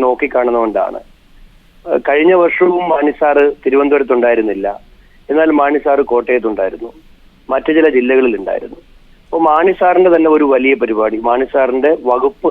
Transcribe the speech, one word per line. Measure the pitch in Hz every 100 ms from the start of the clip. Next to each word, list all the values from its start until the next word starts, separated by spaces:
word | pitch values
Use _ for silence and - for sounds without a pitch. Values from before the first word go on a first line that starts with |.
നോക്കിക്കാണുന്നതുകൊണ്ടാണ്. | 127 123 139 127 123 120 113 98 92 - - - _ - - - _ _ -
ഏഹ്, | - 147
കഴിഞ്ഞ | 143 170 185
വർഷവും | 170 - 180 175 175
മാണി | 151 147 143
സാറ് | 147 143 143 143
തിരുവനന്തപുരത്തുണ്ടായിരുന്നില്ല, | 135 139 143 143 131 123 120 113 107 98 98 101 - - - _ -
എന്നാൽ | 147 160 147
മാണി | 143 147
സാറ് | 151 139 135
കോട്ടയത്തുണ്ടായിരുന്നു, | 120 113 123 110 98 95 - 117 - - - - _ -
മറ്റു | 135 131 156
ചില | 160 131
ജില്ലകളിലുണ്ടായിരുന്നു. | 123 131 127 101 90 - - - - - - - -
അപ്പൊ | 165 160
മാണി | 156 185 180
സാറിന്റെ | 180 180 185
തന്നെ | 165 160 151
ഒരു | 143
വലിയ | 131 131 127
പരിപാടി, | 117 110 110 110 120
മാണി | 123 131
സാറിന്റെ | 139 127 131 147 160 123
വകുപ്പ് | 123 139 - 165